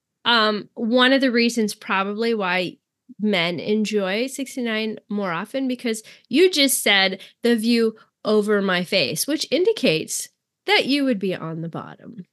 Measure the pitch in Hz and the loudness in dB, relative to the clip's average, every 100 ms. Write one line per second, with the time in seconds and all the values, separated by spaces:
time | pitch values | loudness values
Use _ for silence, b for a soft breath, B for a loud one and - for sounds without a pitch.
0 | _ _ - 240 214 208 - - 226 247 | _ _ 0 2 2 0 -6 -8 0 2
1 | 247 269 262 233 233 233 208 - - 196 | 4 4 2 2 2 2 -2 -4 -4 -2
2 | 196 208 233 226 185 180 175 - _ _ | -2 -2 -2 -2 0 -2 -2 -8 _ _
3 | - - 208 190 170 170 98 214 208 214 | -20 -6 -2 0 0 -2 -2 0 0 -2
4 | 185 202 262 262 262 277 233 214 220 208 | -2 -2 -4 -6 -10 -6 -4 -4 -4 -8
5 | - 208 196 165 208 269 269 247 240 226 | -8 -4 -4 -4 -6 -4 -4 -4 -4 -6
6 | - B B 247 370 370 277 - 220 202 | -8 B B 4 4 4 2 2 2 4
7 | 190 190 B B 233 240 226 233 226 226 | 2 -2 B B 0 2 2 2 2 -2
8 | b _ - 214 208 208 196 180 180 196 | b _ 0 2 2 2 2 0 0 0
9 | 127 156 - 311 - 285 392 427 233 160 | 0 -2 -4 -4 -2 0 2 2 2 0
10 | - - - _ _ _ - 403 220 285 | -2 -8 -10 _ _ _ 0 0 2 0
11 | 269 214 190 175 160 165 165 160 80 - | 2 0 -2 -4 -6 -8 -8 -10 -12 -16
12 | - 233 175 | -18 -18 -18